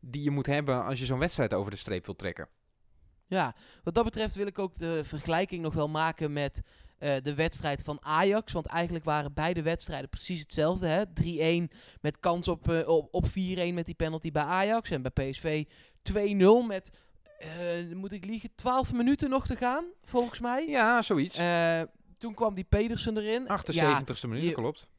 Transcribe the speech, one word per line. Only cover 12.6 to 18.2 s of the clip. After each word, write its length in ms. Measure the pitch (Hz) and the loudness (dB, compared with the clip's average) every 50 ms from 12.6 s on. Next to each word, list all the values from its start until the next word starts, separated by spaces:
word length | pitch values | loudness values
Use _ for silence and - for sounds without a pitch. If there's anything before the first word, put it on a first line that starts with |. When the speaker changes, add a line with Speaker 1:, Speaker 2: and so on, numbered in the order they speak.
| - - | 2 2
Speaker 2:
eh, 180 | 170 165 160 135 | 2 2 4 4
op, 200 | 165 160 151 - | 4 4 4 2
op 160 | - 190 - - | -2 0 0 0
vier 300 | - 196 185 185 185 180 | 0 0 -2 -2 0 0
één 160 | 175 175 175 | 0 0 0
met 120 | 175 170 | -2 -4
die 80 | 156 170 | -6 -4
penalty 360 | _ 165 156 160 160 - 165 147 | _ -2 -2 -2 -4 -6 -2 0
bij 100 | 156 147 | 0 0
Ajax. 480 | 143 175 185 196 208 220 233 220 - | 2 2 2 2 2 2 0 0 -2
En 120 | 175 139 127 | -4 -2 -2
bij 80 | 127 - - 139 131 | -2 -2 -2 -2 -2
P 40 | 135 | -6
S 60 | - | -4
V 240 | - 160 151 151 151 - - - - _ _ - _ | -4 -2 -2 -2 -2 -4 -10 -20 -20 _ _ -14 _
twee 320 | - 190 208 202 202 208 | -2 0 0 0 2 4
nul 280 | 196 185 190 220 240 247 | 6 8 10 10 8 6
met, 280 | 226 202 190 - - - - _ _ _ - _ _ - - | 0 -4 -6 -8 -12 -20 -20 _ _ _ -20 _ _ -20 -18
eh, 100 | - 160 160 170 175 175 170 170 175 170 170 | -14 -12 -10 -6 -4 -2 -2 -4 -4 -6 -8
moet 180 | 185 190 196 202 | -10 -10 -10 -10
ik 120 | 202 | -10